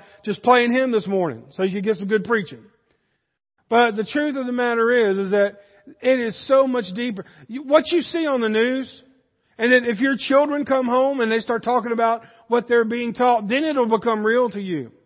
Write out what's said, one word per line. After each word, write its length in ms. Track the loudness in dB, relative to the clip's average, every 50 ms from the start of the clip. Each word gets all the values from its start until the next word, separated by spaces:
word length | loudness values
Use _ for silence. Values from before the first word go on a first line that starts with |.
| -14 -20 -20 _ -8
just 180 | -8 -8 0 2
playing 300 | 4 4 6 4 2 2
him 180 | 0 0 0
this 160 | 0 -2 0 0
morning 380 | 0 0 0 -2 -4 -6 -12 -14
so 120 | -6 -4 -2
you 120 | -2 -2
could 100 | -2 -2
get 120 | -2 -2 -2
some 120 | -2 -2
good 160 | -2 -2 0
preaching. 400 | 0 -2 -2 -2 -6 -12 -18 -20 _ _ _ _ _ _ _ _ _ _ _ _ _ _ _ _ _ _ _ _ 0
But 260 | 2 4 4 4 2
the 80 | -2 -6
truth 320 | -4 -2 -2 -2 -2 -2
of 100 | -4 -6
the 60 | -4
matter 580 | -4 -2 -2 0 0 2 2 2 4 4 2 2
is, 80 | 2 0
is 140 | -2 0
that 300 | 2 2 2 0 -2 -6 -20 _ _ _ _ -20 -16 _
it 180 | 0 0 2 2
is 280 | 0 -4 -6 -8 -2 2
so 180 | 4 4 4
much 200 | 2 0 -4 -4 -6 -6
deeper. 300 | -6 -6 -6 -8 -10 -12 -16 -20 -20 -18 -14
You, 140 | -14 -12
what 300 | -2 2 2 2 2 2
you 100 | 0 -2
see 240 | -2 -2 -4 -4 -2
on 160 | -2 -2 -2
the 80 | -2 0
news, 540 | 0 0 0 0 -2 -4 -8 -10 -14 -20 _ _ _ _ _ _ _ _ _ _ _ -2
and 120 | 2 4
then 140 | 4 4 4
if 140 | 2 0 0
your 160 | 0 0 0 -2
children 480 | 0 2 4 4 4 2 0 -2 -2
come 220 | 0 0 0 0 0
home 320 | 0 2 2 2 0 0
and 120 | 0 0
they 80 | 0 -2
start 240 | -2 -2 -4 -2 -2
talking 280 | -2 -2 0 -2 -2
about 320 | -2 0 0 0 0 -2 -6 -12 _ _ _ -2
what 200 | -2 -2 0 2
they're 180 | 2 2 2
being 280 | 0 -2 -4 -4 -6 -2
taught, 340 | 0 2 2 2 2 0 -2
then 160 | -2 0 0
it'll 240 | 0 0 0 0 0
become 380 | 0 0 0 -2 -2 0 0
real 240 | 0 2 2 0 -2
to 100 | -4 -6
you. 320 | -8 -6 -6 -6 -6 -10 -14 _ _